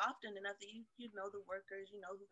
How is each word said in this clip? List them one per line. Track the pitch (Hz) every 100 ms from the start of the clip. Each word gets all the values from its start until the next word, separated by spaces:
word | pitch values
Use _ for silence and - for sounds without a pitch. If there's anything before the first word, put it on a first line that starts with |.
often | 220 269 214
enough | 202 202 202
that | 202
you, | 220 220 -
you | 240
know | 208 202
the | 202 185
workers, | 190 - 196 196
you | 202
know | 180 196
who | 202